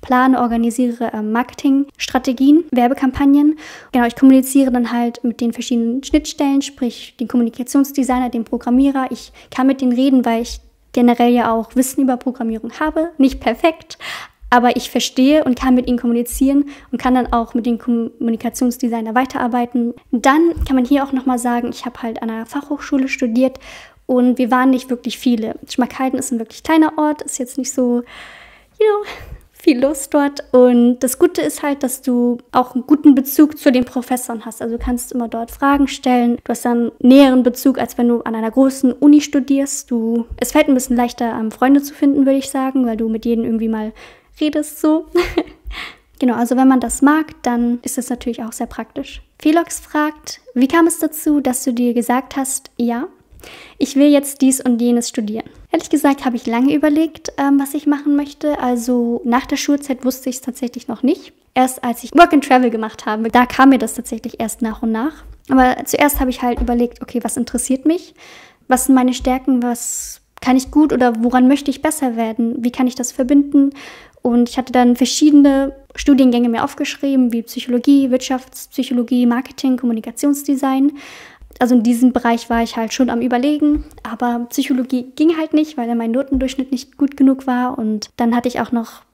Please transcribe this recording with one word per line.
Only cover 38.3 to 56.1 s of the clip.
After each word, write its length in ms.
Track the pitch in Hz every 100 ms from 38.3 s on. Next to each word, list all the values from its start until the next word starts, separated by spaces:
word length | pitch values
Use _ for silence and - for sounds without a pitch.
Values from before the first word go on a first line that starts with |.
einer 160 | 220 226
großen 420 | 247 269 262 254
Uni 300 | 240 294 294
studierst. 720 | 294 285 254 277 277 - -
Du, 340 | 240 226 233 226 -
es 140 | 247
fällt 160 | 294 302
ein 60 |
bisschen 240 | 254 247 240
leichter, 400 | 240 - 233 226
ähm, 120 | 220
Freunde 300 | - 254 277
zu 120 | 285
finden, 320 | - 285 277 269
würde 140 | 269
ich 100 | 269
sagen, 380 | 269 262 269 240
weil 100 | 220
du 100 | 226
mit 160 | 220
jedem 220 | 233 226 226
irgendwie 240 | 226 220
mal 240 | 220 214 220 - - _ _
redest, 420 | 302 302 294 -
so. 240 | 311 320 311
<laughs> 60 | 349 349 - - - - - - - _ _
Genau, 180 | 247 226
also 200 | 240 254
wenn 120 | 262
man 120 | 262
das 220 | 233 -
mag, 320 | 277 311 311 -
dann 380 | 240 240 240 240
ist 160 | 247 -
das 120 | 240
natürlich 340 | 240 - 233
auch 80 | 226
sehr 160 | - 233
praktisch. 560 | - 226 - 269 - - _
Velox 380 | 302 330 330 -
fragt, 600 | - 302 302 302 - - -
"Wie 140 | 247 262
kam 180 | 339 339
es 140 | 339
dazu, 400 | 311 - - 294
dass 240 | 262 247
du 100 | -
dir 220 | 240 240 240
gesagt 400 | 220 247 262 -
hast, 340 | 262 - - -
ja, 300 | 240 233 330 _ _ - - - - _
ich 160 | 294 269
will 120 | 294
jetzt 340 | 285 277 -
dies 180 | 262 262
und 180 | 254 240
jenes 300 | 240 240 240
studieren?" 360 | - 214 220 - - -
Ehrlich 180 | 330 -
gesagt 340 | 302 285